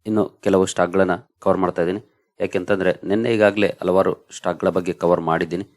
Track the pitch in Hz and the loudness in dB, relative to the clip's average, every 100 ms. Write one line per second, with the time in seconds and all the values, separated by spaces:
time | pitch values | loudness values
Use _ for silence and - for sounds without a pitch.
0 | 110 107 - - 104 95 95 - 90 95 | -4 -2 -2 -4 0 2 2 0 0 0
1 | 92 92 - _ 101 92 92 90 85 101 | 0 -2 -8 _ -2 0 0 -2 -2 -4
2 | - _ _ - 95 98 90 98 90 - | -10 _ _ -8 -6 -4 -2 0 0 -2
3 | 90 104 117 110 104 104 101 - 92 92 | -2 -2 0 4 4 4 0 -2 0 2
4 | 92 - _ - 92 85 92 87 90 85 | 2 -2 _ -8 -6 -2 -2 0 -4 -2
5 | 85 87 82 82 82 87 - | 0 2 2 -2 -2 -6 -8